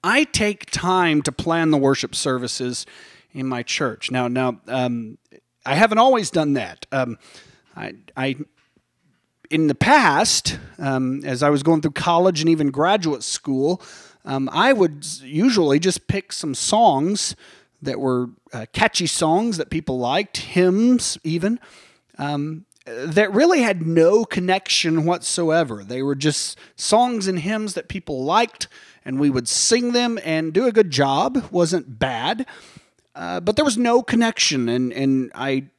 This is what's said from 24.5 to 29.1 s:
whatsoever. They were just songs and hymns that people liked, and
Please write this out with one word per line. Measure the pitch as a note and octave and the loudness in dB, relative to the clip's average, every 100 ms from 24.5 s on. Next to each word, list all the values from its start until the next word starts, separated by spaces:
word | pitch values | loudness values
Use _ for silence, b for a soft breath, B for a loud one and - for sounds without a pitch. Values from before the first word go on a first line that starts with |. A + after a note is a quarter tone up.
| F#3+ - - E3+ D#3+ D#3+ | -2 0 -2 0 0 0
whatsoever. | F3 - - E3 D#3+ D3 G#2 G2 | -2 -2 -2 2 2 0 -6 -8
They | B2+ | -4
were | C#3 C#3 | -2 0
just | D3+ D3 - - B - | 0 0 -6 -10 B -10
songs | - G#3+ B3 A#3 F#3+ | 2 2 4 0 -2
and | F#3 | -4
hymns | E3 G#3+ G#3+ F3 | -4 -4 -6 -8
that | - | -10
people | G3 - C3+ C3+ | -12 -8 -6 2
liked, | G3 A#3 - - B B B | 2 2 -4 -14 B B B
and | - | -8